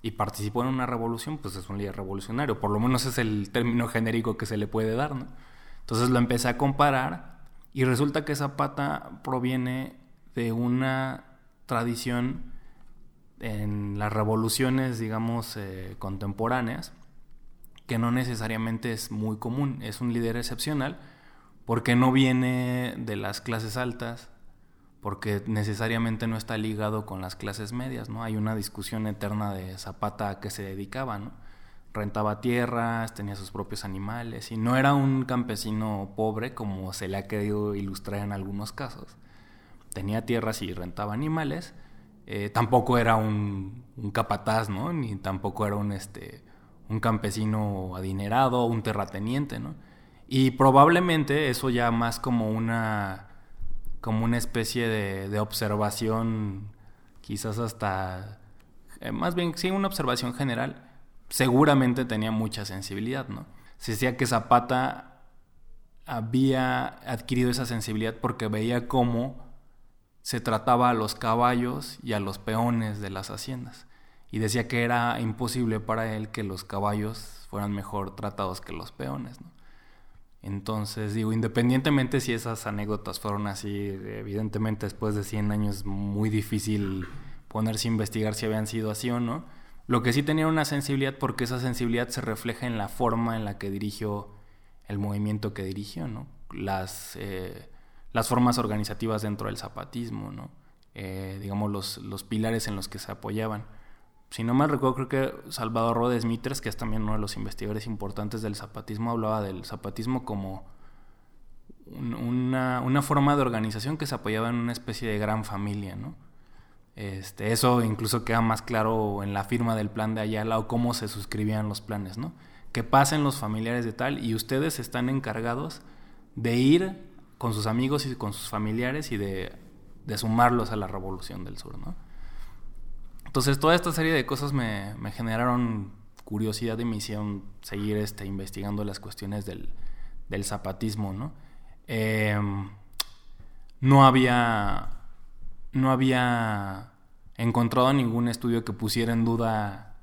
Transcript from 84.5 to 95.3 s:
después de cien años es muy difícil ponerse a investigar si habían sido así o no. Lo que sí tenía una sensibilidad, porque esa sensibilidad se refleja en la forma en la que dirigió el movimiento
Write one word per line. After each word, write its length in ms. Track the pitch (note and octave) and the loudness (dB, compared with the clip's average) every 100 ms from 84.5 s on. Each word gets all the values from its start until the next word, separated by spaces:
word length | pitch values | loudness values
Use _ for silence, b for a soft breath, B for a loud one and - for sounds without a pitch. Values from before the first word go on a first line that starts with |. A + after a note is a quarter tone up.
| G#2+ A2 G#2+ | 0 0 0
después 300 | G2+ - G#2+ | -4 -2 -2
de 80 | G#2 | 0
cien 300 | G2+ G#2+ G#2 | -2 0 2
años 240 | G#2 G#2 G2+ | 2 2 0
es 80 | |
muy 440 | G#2 G2+ G2+ G2+ A2 | -2 -2 0 2 2
difícil 760 | G#2+ G2+ A2 G#2+ G#2 G2 F#2+ F#2 B B B - | 2 0 -2 0 0 0 -2 -6 B B B -6
ponerse 400 | G#2+ A2 G#2+ A#2+ | -2 0 0 0
a 40 | |
investigar 420 | A2+ G#2 A2 G#2+ | 0 0 0 0
si 120 | G#2 | 0
habían 220 | A2 A2 G#2+ | 0 0 0
sido 240 | A2+ A2 | -2 -2
así 180 | G#2+ B2 | -2 -2
o 120 | A#2+ | 0
no. 240 | A#2+ C#3+ - B B B - | 0 -2 -8 B B B 0
Lo 160 | B2 | 2
que 80 | A#2+ | 4
sí 100 | B2+ | 4
tenía 260 | D3 D#3 D#3+ | 4 2 4
una 180 | D#3+ | 2
sensibilidad, 520 | C#3+ C#3+ C#3 C#3 C3+ C#3 | 2 0 0 0 0 0
porque 280 | C3 A#2+ | -2 0
esa 160 | A#2+ B2+ | -2 0
sensibilidad 480 | B2+ A#2+ A#2+ A#2 B2 | 0 0 2 2 0
se 100 | - | -2
refleja 480 | A#2 G#2+ A#2 G#2+ B2 | -2 -2 -4 -4 -2
en 100 | A2+ | -2
la 120 | G2 | -4
forma 480 | - A#2+ A2+ A#2 A2+ | 0 2 4 2 0
en 80 | |
la 120 | G#2 G2 | -4 -4
que 140 | G2+ | -4
dirigió 640 | G2 G#2 - G#2+ G2+ - b b b b b - | -2 -4 -4 -4 -4 -6 b b b b b -6
el 100 | G#2 | -2
movimiento 540 | G2+ G2+ G#2 | -2 0 0